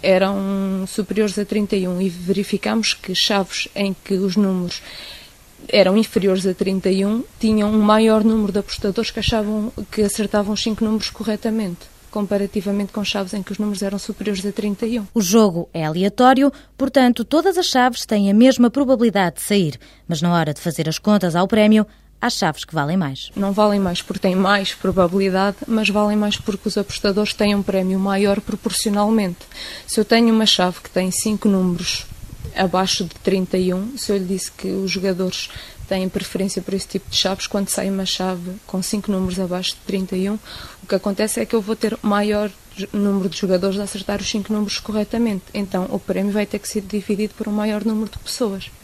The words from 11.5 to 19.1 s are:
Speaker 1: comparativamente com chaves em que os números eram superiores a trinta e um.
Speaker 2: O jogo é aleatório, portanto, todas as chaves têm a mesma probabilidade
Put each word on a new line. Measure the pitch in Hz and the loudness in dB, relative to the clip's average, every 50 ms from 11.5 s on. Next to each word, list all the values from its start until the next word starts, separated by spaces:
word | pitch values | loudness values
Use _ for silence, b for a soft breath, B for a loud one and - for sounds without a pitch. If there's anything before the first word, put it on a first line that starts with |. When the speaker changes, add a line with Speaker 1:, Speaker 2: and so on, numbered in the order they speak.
| 214 220 214 185 175 - - - - - - - | -2 -2 -2 -4 -6 -8 -12 -20 -20 -20 -20 -10
Speaker 1:
comparativamente | - 214 202 190 208 202 202 196 - 214 175 202 202 202 202 190 | -6 -6 -2 0 0 0 -2 0 -2 -4 -2 0 -2 -2 -2 -2
com | - 220 202 | -4 -6 -4
chaves | - - 202 196 185 214 | -2 -4 -4 -4 -4 -6
em | 208 | -8
que | 185 - | -6 -8
os | 202 | -6
números | - 208 208 202 185 | -4 -2 -4 -2 -2
eram | 202 196 202 | -4 -4 -4
superiores | 196 - - 208 - 202 208 202 185 185 | -4 -6 -8 -8 -4 -4 -4 -2 -2 -4
a | 208 | -4
trinta | 202 - 208 208 202 - - | -4 -2 -4 -4 -2 -2 -2
e | 220 240 233 | -2 -2 -4
um. | 208 185 | -6 -2
Speaker 2:
O | - 233 | -2 0
jogo | 202 170 196 226 214 202 170 170 165 - _ | 0 2 4 4 4 2 2 -2 -6 -6 _
é | 165 160 | -4 -4
aleatório, | 156 156 180 190 208 208 - 247 254 269 269 277 285 B B B B B | -4 -2 0 0 -2 2 4 6 6 6 6 4 2 B B B B B
portanto, | _ 262 269 - 277 254 247 240 - 226 | _ -4 0 4 4 4 4 2 0 -2
todas | - - 311 320 392 359 | 0 2 2 2 4 2
as | 349 349 | 2 0
chaves | - - 262 247 247 240 - - | 0 2 2 2 2 2 -2 -4
têm | - 226 208 202 196 | -2 0 2 4 4
a | 196 | 6
mesma | 214 240 262 254 - 240 240 | 8 8 8 8 6 4 4
probabilidade | - 277 285 247 262 214 240 233 | 4 2 2 4 4 4 4 2